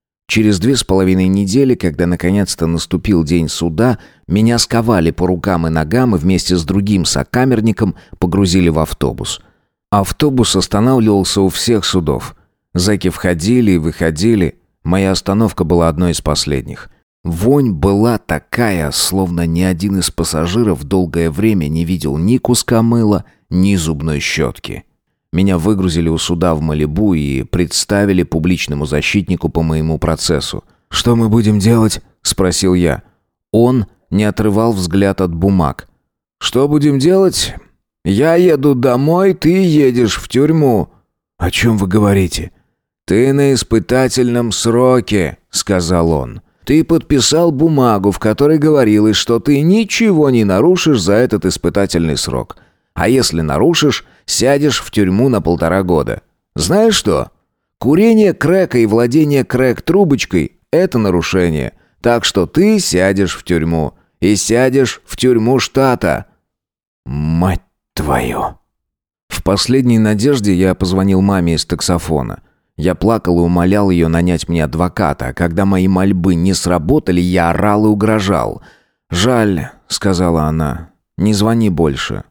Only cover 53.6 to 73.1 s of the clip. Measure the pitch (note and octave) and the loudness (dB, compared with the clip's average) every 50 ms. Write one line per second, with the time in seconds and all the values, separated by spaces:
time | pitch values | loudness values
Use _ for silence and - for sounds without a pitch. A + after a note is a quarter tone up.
53.6 | G#2 D#3 E3+ - D3 D3 A#2 - - _ _ _ _ - - - A2+ C3 C#3+ C#3+ | 2 2 2 2 0 0 -2 -2 -8 _ _ _ _ -8 -4 -2 0 0 0 2
54.6 | D3 D3+ B2 - - - - A2 G#2 F2+ F#2 G2+ B2 C#3 B2 G2+ D#2+ E2+ F2 E2 | 0 0 -2 -2 -6 -6 -2 -2 0 0 2 2 2 2 0 0 0 -2 -2 0
55.6 | E2+ E2 F2 G2 G2 F2 F2 D#2 C2+ A1 G#1+ - - _ _ _ _ _ _ - | 0 0 0 0 0 0 0 0 0 -2 -6 -8 -12 _ _ _ _ _ _ -6
56.6 | D#2 F2 D#3+ G3+ A3 A3+ G#3 - - G#2+ E2+ C#2 B1 - - _ _ _ _ _ | -4 0 0 2 2 2 2 0 0 -2 -2 -2 -4 -6 -12 _ _ _ _ _
57.6 | _ _ _ _ - A#2 D3 F3 G#3 A#3 A3+ A3 G#3+ F#3+ A#2 - D3+ D3 F3 F#3+ | _ _ _ _ 0 2 2 4 4 4 4 4 4 2 2 0 0 0 2 0
58.6 | F#3 - - B2 A2+ G#2+ G#2 A2+ A#2+ A#2+ A#2+ D#3 D#3 D3 C#3+ C#3 B2 - - B2 | 0 0 2 0 2 2 2 2 2 2 2 2 2 2 2 0 0 -2 -2 0
59.6 | C3 B2+ A#2 - - - D#3+ G3 G3+ E3 C#3 A#2 - - - F2 C#2+ - - _ | 0 0 0 -2 -2 0 0 2 2 2 0 -2 -2 -2 -2 -2 -2 -4 -8 _
60.6 | _ _ - D#3+ F#3 F#3 - B2 A2 G2+ F2+ F2 E2 - - F#2+ F2+ F2 D#2+ D2+ | _ _ 0 0 0 0 0 -2 0 0 0 0 -2 -2 0 0 0 0 0 -2
61.6 | B1+ G#1 - _ _ _ _ _ - A#2+ A#2+ A#2 - - - G2 F2 - - D3 | -4 -8 -10 _ _ _ _ _ -2 0 0 0 0 -2 -2 -2 -2 0 0 2
62.6 | F#3 G#3 A3 G#3 F2+ - - F2+ F#2 F#2+ G2 F#2+ G2 F2 - - - - F2 E2 | 2 2 2 2 0 -2 0 0 0 2 2 0 0 -2 -4 -6 -6 -4 -2 -2
63.6 | D#2 E2 E2+ E2 D#2 C2+ - _ _ _ _ _ - F#2 G#2+ F#2+ - - A2+ A#2+ | 0 0 -2 -2 -4 -4 -8 _ _ _ _ _ 0 0 0 0 0 0 0 2
64.6 | B2+ C3 B2+ C#3 C3 A2+ - - _ - - - - B2+ B2 A2+ A2 A#2 C3 B2+ | 2 2 2 2 0 0 -2 -8 _ -16 -6 -2 0 2 2 2 2 2 0 0
65.6 | - - - C3+ C3+ C3+ B2 - - F2+ C#2+ - - - _ _ _ _ _ _ | -2 -2 -2 0 0 0 0 0 -2 -2 -4 -4 -6 -12 _ _ _ _ _ _
66.6 | _ _ _ _ _ _ _ _ _ - C2 C#2+ D2+ D#2+ D#2+ E2 F2+ F#2+ F#2+ - | _ _ _ _ _ _ _ _ _ -10 -6 -4 -2 -2 0 0 0 0 0 -4
67.6 | - _ _ _ _ _ _ - - D2 C#2 - B1+ A#1+ A#1+ B1+ B1+ - - - | -6 _ _ _ _ _ _ -6 -4 -2 -2 -2 -4 -4 -6 -6 -8 -8 -10 -14
68.6 | _ _ _ _ _ _ _ _ _ _ _ _ _ _ - - - - F#2+ G2 | _ _ _ _ _ _ _ _ _ _ _ _ _ _ -12 -6 -2 -2 -2 0
69.6 | - - B2 C3+ B2+ B2 A#2 A2+ A2 G#2+ G#2+ G2+ G#2 C#3 C#3+ B2+ G2+ G2+ F#2+ F2 | 0 0 0 2 2 2 2 2 2 2 0 0 0 0 0 0 0 0 0 2
70.6 | F#2+ F#2 F2+ - - F2+ F#2 F#2+ F#2+ G2 G2 F#2 F#2 G2 G2 F#2+ F2 E2+ E2 D#2 | 2 0 0 0 -2 -2 0 0 0 2 2 2 2 2 2 0 0 0 0 -2
71.6 | - - F2 D#2 - - F2+ E2 - - D#2+ D2 B1+ A1 G1+ - _ _ _ _ | -2 -4 -6 -4 -2 -2 -2 -2 -2 -2 -4 -4 -4 -6 -10 -12 _ _ _ _
72.6 | _ _ _ - D#2 F#2 F2 - - G#2 | _ _ _ -4 -4 -4 -2 0 0 0